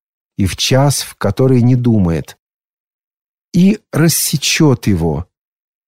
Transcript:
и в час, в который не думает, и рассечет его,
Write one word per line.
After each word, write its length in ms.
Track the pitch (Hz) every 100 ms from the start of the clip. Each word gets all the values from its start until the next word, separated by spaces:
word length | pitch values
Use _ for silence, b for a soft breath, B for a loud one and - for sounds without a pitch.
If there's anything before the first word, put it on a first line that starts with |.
| _ _ _ -
и 80 | 95
в 100 | -
час, 460 | - 131 143 -
в 140 | - -
который 460 | 101 - 131 127
не 140 | 120 127
думает, 600 | 120 107 87 80 - - _ _ _ _ _ _ _ _ _ _ _
и 260 | 175 190 214 _
рассечет 960 | 139 165 - - 143 - - 151 123 -
его, 400 | 90 82 73 - _ _ _ _ _